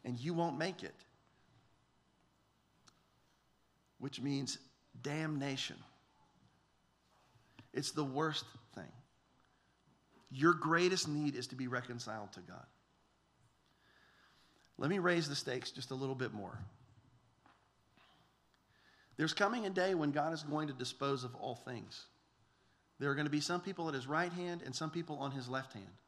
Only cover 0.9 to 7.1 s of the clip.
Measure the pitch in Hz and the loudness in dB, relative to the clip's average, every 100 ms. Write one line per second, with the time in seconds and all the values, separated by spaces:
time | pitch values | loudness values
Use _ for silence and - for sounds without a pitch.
0.9 | - - _ _ _ _ - _ _ _ | -12 -20 _ _ _ _ -20 _ _ _
1.9 | _ _ _ _ _ _ _ _ _ - | _ _ _ _ _ _ _ _ _ -20
2.9 | _ _ _ _ _ _ _ _ _ _ | _ _ _ _ _ _ _ _ _ _
3.9 | _ 131 131 135 139 123 - - _ _ | _ -6 -2 0 0 0 -4 -10 _ _
4.9 | - 139 151 160 147 139 135 - 123 - | -8 -4 0 0 0 0 0 -4 -6 -16
5.9 | - _ _ _ _ - _ _ _ _ | -20 _ _ _ _ -20 _ _ _ _
6.9 | _ _ | _ _